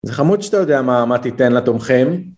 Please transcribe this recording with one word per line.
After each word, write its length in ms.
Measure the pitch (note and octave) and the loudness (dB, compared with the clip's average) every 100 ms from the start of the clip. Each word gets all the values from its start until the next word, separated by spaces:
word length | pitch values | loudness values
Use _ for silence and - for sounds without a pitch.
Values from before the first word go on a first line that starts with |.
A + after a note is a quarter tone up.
זה 100 | - | -10
חמוד 300 | A#2 D3 G3+ | -2 0 0
שאתה 140 | G3+ G#3 | 0 -2
יודע 260 | F3 C#3 | 2 0
מה, 220 | B2+ B2 | 2 0
מה 140 | A#2+ B2 | 2 -2
תיתן 340 | B2+ A#2+ B2+ | -4 0 2
לתומכים 720 | B2 A#2+ A2+ - B2+ C3 F3+ - | 2 0 -2 0 2 2 -2 -10